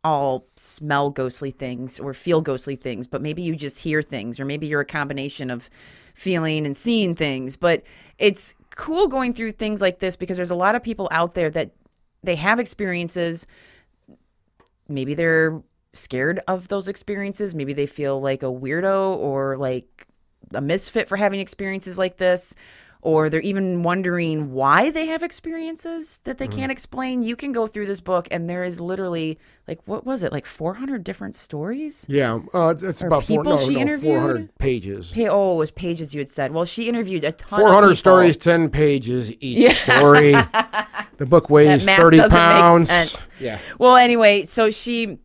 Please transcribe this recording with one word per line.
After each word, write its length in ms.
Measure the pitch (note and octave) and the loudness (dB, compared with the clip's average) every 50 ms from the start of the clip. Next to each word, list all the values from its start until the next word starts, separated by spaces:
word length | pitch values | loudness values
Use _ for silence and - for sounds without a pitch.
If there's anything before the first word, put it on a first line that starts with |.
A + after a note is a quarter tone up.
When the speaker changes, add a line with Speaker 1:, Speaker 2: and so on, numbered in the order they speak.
| - | -2
Speaker 1:
all 420 | D#3+ D#3 C#3+ C#3 C3+ C3 B2+ _ _ _ | -2 -2 0 0 -2 -2 -4 _ _ _
smell 540 | - - - - - D3+ D3 C#3+ C#3+ C#3+ C#3+ | -16 -14 -14 -14 -12 -6 -2 -2 0 0 -2
ghostly 400 | C#3+ - C3 B2+ B2 - C#3+ C3+ | -2 -4 -6 -6 -6 -8 -10 -10
things 460 | B2+ _ C#3 B2+ B2 A#2+ C3 B2+ - - | -10 _ -12 -10 -10 -10 -12 -12 -12 -12
or 140 | - C#3 | -12 -12
feel 280 | C3 - - F3 E3+ D#3+ | -12 -10 -2 0 0 0
ghostly 360 | D#3+ D3+ C3+ B2+ - C#3+ C#3 | 0 -2 -6 -6 -6 -8 -10
things, 300 | - _ C3 A#2+ G2 B2+ | -10 _ -12 -10 -10 -12
but 160 | _ - C3 | _ -10 -8
maybe 180 | C#3 D3+ D3+ E3+ | -8 -8 -8 -6
you 120 | F3+ E3 E3 | -6 -8 -8
just 220 | D3+ D3 C#3 - - | -8 -10 -12 -12 -8
hear 240 | - E3+ D3+ D3+ | -6 -4 -2 -2
things, 360 | D3+ _ D3 A#2+ G2+ A#2 A#2 - | -4 _ -10 -10 -10 -10 -10 -10
or 60 | C3+ | -8
maybe 220 | C#3 C#3+ D3 D#3 | -8 -8 -8 -6
you're 140 | D3 D3+ C#3+ | -4 -4 -4
a 40 | C#3+ | -4
combination 640 | - - D3+ C#3+ C#3 C#3+ C#3 C#3 C#3+ - - C#3 B2+ | -4 -6 -8 -6 -6 -6 -8 -8 -10 -10 -10 -10 -8
of 200 | B2 A#2 - _ _ _ _ - _ _ _ _ _ | -8 -10 -12 _ _ _ _ -20 _ _ _ _ _
feeling 520 | - - F#3 F#3 E3+ D#3+ D#3 D#3 D#3 D3+ | -10 -4 -4 -2 -2 -2 -2 -2 -4 -4
and 100 | C#3+ C#3 | -6 -6
seeing 380 | - - A#3 A#3 A3 G3+ F3+ E3+ | -4 -2 0 0 0 0 -2 -2
things. 420 | - D#3+ C#3+ C3+ C3 C3 C3 C3+ | -2 -4 -4 -4 -6 -8 -12 -10
But 260 | _ E3+ E3+ E3+ - _ _ _ _ _ _ _ _ | _ 0 0 0 0 _ _ _ _ _ _ _ _
it's 360 | A3 G#3 G3 - - - - _ _ _ - | 0 0 0 0 -8 -8 -10 _ _ _ -18
cool 320 | - - D4+ D#4+ F4 G#4 D#4 | -14 -10 -6 -2 -2 0 0
going 240 | B3+ C4+ B3+ B3 | 0 -4 -4 -4
through 200 | A#3+ - A3+ A3 | -6 -6 -8 -10
things 280 | G#3 _ A3+ G#3+ G#3+ G3+ | -8 _ -6 -6 -4 -2
like 200 | G3 F#3 F3+ _ | -2 -2 -2 _
this 160 | - F#3 F3 | -6 -8 -6
because 200 | _ F3+ F3+ F#3 | _ -8 -8 -6
there's 140 | F3+ F3+ F3 | -8 -6 -6
a 20 | F3+ | -4
lot 180 | F3 F3+ G3+ A3+ | 0 0 0 0
of 80 | A#3+ | -2
people 260 | A#3+ A#3 A3 G3+ G3 - | -4 -8 -8 -8 -8 -4
out 220 | - D#3+ E3+ E3+ _ | -2 -2 -2 -2 _
there 160 | F#3+ E3 D#3 | -4 -4 -2
that 200 | D#3 E3 C#3 - _ _ _ _ _ _ _ _ _ _ | -2 -4 -6 -6 _ _ _ _ _ _ _ _ _ _
they 120 | - F#3 F3 | -6 -6 -6
have 240 | D#3 D#3 G3 A3 A#3+ | -2 0 0 0 0
experiences. 840 | A#3+ - - - G#3 F#3+ F3+ F3 F3 E3 - F3+ E3+ E3+ E3 E3 - _ _ _ _ _ _ _ _ _ _ _ _ _ - _ _ _ _ _ _ _ _ _ _ _ _ _ _ - | -2 -6 -8 -8 -6 -6 -4 -6 -6 -6 -6 -6 -6 -4 -6 -8 -12 _ _ _ _ _ _ _ _ _ _ _ _ _ -20 _ _ _ _ _ _ _ _ _ _ _ _ _ _ -10
Maybe 260 | D3 C#3 C3 C3+ D3+ | -8 -8 -6 -6 -4
they're 480 | D#3+ E3+ E3 E3 D#3+ D#3+ D#3+ D#3 D#3 _ _ _ _ _ _ | -2 0 2 2 2 2 0 -2 -6 _ _ _ _ _ _
scared 480 | _ - - - C3 B2+ C3 D#3 F3+ F#3+ - | _ -14 -12 -8 -6 -4 -2 -2 -2 -4 -4
of 220 | - F#3+ F#3 F3+ _ | -4 -6 -6 -6 _
those 200 | G3+ G3+ F#3 F#3+ | -8 -6 -6 -8
experiences. 680 | G3 - - - G#3 G3+ G3 G3 G3 - G#3 G3 E3 | -12 -12 -10 -10 -10 -8 -8 -10 -8 -8 -8 -8 -6
Maybe 180 | D#3 C#3 C#3 | -8 -8 -8
they 140 | C#3 D3 C#3+ | -4 -6 -6
feel 340 | C#3 - - D3 C#3 C#3 C3+ | -6 -6 -6 -4 -4 -4 -4
like 220 | C3+ C#3 C3+ C3+ | -4 -4 -6 -4
a 40 | C#3 | -6
weirdo 720 | C3 B2+ B2+ C3+ C3 D3+ E3+ F#3 G3 G3 F#3+ F#3+ F#3+ F#3 | -8 -8 -8 -6 -4 -4 -2 0 0 0 0 -2 -2 -4
or 400 | - - C#3 C3+ C#3 C3+ C3+ C3+ | -4 -4 -4 -4 -4 -4 -4 -6
like 500 | C3 C#3 C3 B2+ B2+ _ _ _ _ _ _ _ _ _ _ _ _ - _ - | -4 -4 -6 -6 -6 _ _ _ _ _ _ _ _ _ _ _ _ -20 _ -8
a 60 | B2+ | -6
misfit 480 | C#3 C#3 E3+ G3 - - - A#3 F#3 - | -4 -2 -4 -4 -4 -4 -4 -6 -4 -4
for 80 | G3 | -4
having 240 | G3 G#3 G3 G3 G3 | -2 -2 -2 -2 -4
experiences 580 | F#3+ - - - G3 F#3+ F#3+ F#3+ F#3+ F#3+ F3+ F#3 | -10 -10 -12 -10 -10 -8 -8 -10 -12 -10 -6 -4
like 200 | F#3 F#3 F#3 _ | -4 -6 -4 _
this, 360 | F#3 F3+ F3+ F3+ - - - _ _ _ _ _ _ _ _ _ | 0 0 0 0 -4 -10 -12 _ _ _ _ _ _ _ _ _
or 260 | - D#3+ D#3+ D#3 D#3 D#3 | -2 0 2 2 2 2
they're 120 | D3+ D#3+ | -2 -2
even 420 | - G3+ G3 G3 F#3+ F#3 F3+ F3 | -4 -2 -4 -2 -2 -2 -2 -2
wondering 680 | E3+ E3+ F3 F#3+ F#3 F3+ F3 F3 E3+ D#3+ D#3 D3+ D3+ C#3 | -2 -2 -2 -2 -2 -2 -2 -2 -2 -2 -4 -4 -6 -6
why 380 | B2+ C3 C3+ C#3 D3 F3+ A#3 D#4 | -4 -2 2 4 4 4 4 2
they 160 | D4+ D#4+ D#4+ | -2 -4 -6
have 160 | D#4 D#4+ D#4+ E4+ | -6 -6 -6 -6
experiences 960 | E4 - - _ E4 E4 E4 D#4+ D#4+ E4 D#4+ - E4 E4 E4 D#4 - - - | -8 -10 -12 _ -12 -10 -10 -10 -12 -12 -12 -12 -12 -12 -12 -12 -12 -14 -14
that 160 | _ - C4 - | _ -12 -10 -10
they 80 | C4+ | -8
Speaker 2:
Mm-hmm. 120 | - - - | -8 -8 -8
Speaker 1:
can't 140 | C4 C4 | -8 -8
explain. 500 | C4+ C4 - - - B3+ C4 B3+ B3+ B3 | -8 -10 -12 -14 -10 -8 -8 -6 -4 -4
You 120 | A#3 A3+ A#3+ | -4 -4 -6
can 160 | A3+ - C#4 | -8 -8 -6
go 160 | B3+ A#3 A3+ | -4 -4 -4
through 200 | G#3+ _ G#3 G#3 | -6 _ -8 -8
this 140 | G3 G3+ F#3+ | -8 -8 -8
book 280 | _ F#3 F#3 F3 F3 - | _ -4 -4 -4 -4 -4
and 180 | - E3+ E3+ E3+ | -8 -8 -6 -8
there 140 | F3 F3+ | -8 -8
is 160 | F3+ F3+ F3 F3 | -8 -8 -10 -10
literally, 580 | F3 F3 F#3 F#3 F#3+ F3+ E3+ E3 D#3+ D#3 D#3 _ _ _ _ _ _ | -8 -8 -8 -6 -6 -6 -6 -6 -6 -6 -8 _ _ _ _ _ _
like, 140 | - E3 - _ | -14 -14 -14 _
what 180 | - G#3 A3+ A#3 | -12 -12 -10 -8
was 160 | B3 C4+ A#3+ | -8 -6 -6
it? 80 | F3+ D3 | -6 -6
Like 140 | - C#3+ - | -6 -6 -10
four 280 | - - - D#3+ E3+ F#3+ | -12 -14 -8 -8 -8 -8
hundred 280 | A3+ C4 C4+ C#4 A3 | -8 -8 -8 -8 -8
different 320 | E3+ F#3+ G3 - G3+ G3 - | -8 -12 -12 -12 -14 -14 -14
stories? 720 | - - - - D3 D3+ F#3+ A#3+ C#4 D#4 D4+ C#4+ - - - | -16 -16 -14 -12 -10 -8 -8 -8 -10 -10 -12 -14 -16 -10 -4
Speaker 2:
Yeah. 300 | C#3 C#3+ C3+ A#2 A2+ A2+ - - - | -2 0 0 0 -2 -6 -8 -6 -2
Uh, 140 | F3+ E3+ D#3+ | 0 2 0
it's, 140 | E3+ D3+ F3+ | 0 -2 -6
it's 180 | F#3+ D#3+ - | -10 -8 -6
Speaker 1:
Or 60 | F#3 E3+ | -2 0
Speaker 2:
about 160 | D#3+ C#3+ - | 0 0 0
four, 140 | - D#3 D3+ | 0 -2 0
Speaker 1:
people 180 | - D4 - | 2 0 0
Speaker 2:
no, 20 | C#3+ | 2
Speaker 1:
she 160 | C3+ C3 C#3 | 2 0 0
Speaker 2:
no, 60 | - | 0
Speaker 1:
interviewed? 320 | C#4 D4 D4+ C#4+ C4+ D#3 | 0 -2 -2 -2 0 0
Speaker 2:
four 80 | - E4 | 0 0
hundred 360 | D#4+ - C3 A2+ G2+ - _ _ | 0 -2 -2 -4 -6 -12 _ _
pages. 520 | C#3+ C#3 B2+ A2+ F2 G2 G2 G2+ F2 E2+ | -2 -2 -2 -2 -6 -10 -12 -12 -14 -10
Speaker 1:
Pa-, 140 | - G#3+ A#3 G#3 | -4 -2 -2 0
oh, 260 | E3 G3+ G3 F#3+ F3+ | 2 2 2 2 0
it 40 | E3 | 0
was 120 | D#3 D3+ | -2 -4
pages 420 | _ - F#3 F3 E3+ D#3+ E3 C#3 C#3+ | _ -8 -6 -6 -6 -6 -8 -10 -8
you 60 | D3 | -10
had 80 | C#3+ C#3 | -10 -8
said. 240 | - - C#3 C3+ | -6 -6 -6 -4
Well, 120 | D3+ D#3+ F3 | -4 -4 -6
she 240 | F3 - - A#3 A3+ | -6 -6 -6 -6 -4
interviewed 360 | A#3+ A#3+ A3+ F#3 F#3+ E3 C#3+ | -4 -4 -4 -4 -6 -4 -4
a 80 | D3+ | -4
ton 260 | D#3+ - - - - F3+ | -6 -8 -14 -6 2 4
Speaker 2:
Four 80 | G#3 G#3+ | 6 8
hundred 140 | F#3 G#3 G#3 | 8 10 8
Speaker 1:
of 40 | G3 | 8
people. 60 | E3+ | 6
Speaker 2:
stories, 400 | - - F#3+ F#3 F#3 F3+ F3 D3 | 6 6 8 8 8 8 6 4
ten 340 | - - E3+ E3+ E3 E3 D3 | 4 2 2 4 4 2 0
pages 600 | - D3+ D3+ D3 C#3+ C3+ A#2+ A2+ B2 B2+ A#2 G#2 A2+ _ | 0 2 2 2 2 0 -2 -4 -4 -4 -4 -6 -10 _
each 180 | - C3 B2 A3+ A#3 | -10 -4 2 4 4
Speaker 1:
Yeah. 340 | B3 - - - - B3+ - | 4 4 2 2 2 4 6
Speaker 2:
story. 360 | C#3+ C#3+ C#3+ D3+ D3 D3 C#3+ C#3 | 8 8 8 8 8 8 6 6
Speaker 1:
<laughs> 40 | C#3 - - A3 A#3 - - G#3+ G#3+ - - - G#3 - _ _ | 4 2 -2 -2 -2 -2 -6 -6 -6 -6 -12 -14 -14 -14 _ _
Speaker 2:
The 60 | C#3+ | 0
book 240 | B2+ D#3+ E3+ - - | 4 4 4 6 6
weighs 320 | D3 D3+ D3+ D3+ D3 C#3 | 6 8 8 8 6 4
Speaker 1:
That 60 | - | 4
math 100 | - F#3+ F#3+ | 4 6 8
Speaker 2:
thirty 200 | E3+ E3 D#3+ A3 | 8 10 10 10
Speaker 1:
doesn't 120 | - G#3+ F#3 F3 | 8 8 8 8
make 0 | E3+ | 8
Speaker 2:
pounds. 440 | E3+ E3+ E3+ E3+ E3+ E3+ E3+ E3 - | 8 8 8 8 8 8 6 6 6
Speaker 1:
sense. 400 | F3 F3 E3 D#3 - - - - _ - | 4 4 4 2 -4 -8 -12 -14 _ -10
Speaker 2:
Yeah. 180 | C3+ A#2+ G#2+ G2 - - - - | -10 -8 -8 -10 -14 -16 -4 4
Speaker 1:
Well, 180 | A3+ B3+ B3 | 6 8 8
anyway, 480 | B3 B3 A#3+ A#3+ A#3 A3 G#3 G3+ G3+ D#3 | 8 8 6 4 6 6 6 6 4 -2
so 240 | - - A#3 A3+ A3 | -4 0 0 0 0
she 460 | G#3+ - - A#3+ A#3+ A#3 A#3 G#3 F3 - | 0 -4 -6 -6 -4 -4 -4 -6 -8 -14